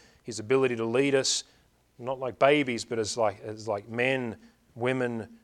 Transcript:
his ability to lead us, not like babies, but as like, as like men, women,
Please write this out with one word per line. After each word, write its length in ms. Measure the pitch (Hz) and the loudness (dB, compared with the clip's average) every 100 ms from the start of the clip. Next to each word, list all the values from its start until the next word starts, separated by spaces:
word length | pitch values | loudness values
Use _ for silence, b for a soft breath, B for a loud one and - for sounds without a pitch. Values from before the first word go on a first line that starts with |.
| b b | b b
his 160 | - 107 | -12 -10
ability 360 | 107 135 131 117 | 0 2 2 0
to 80 | 113 | 0
lead 300 | 123 139 135 | 2 2 2
us, 280 | 127 - b b b _ _ - | 2 -2 b b b _ _ -12
not 200 | 123 131 | -10 -6
like 200 | 127 - | -8 4
babies, 440 | 139 151 127 117 | 6 6 2 -2
but 140 | - 113 | -4 -4
as 180 | 107 - | -2 0
like, 240 | 107 101 | -2 -2
as 260 | 110 107 110 | -8 -10 -4
like 200 | 104 101 | -6 -4
men, 480 | 113 127 135 120 98 B B _ | -2 0 0 -4 -8 B B _
women, 560 | 117 123 131 123 117 104 - | -6 -2 0 -2 -4 -10 -16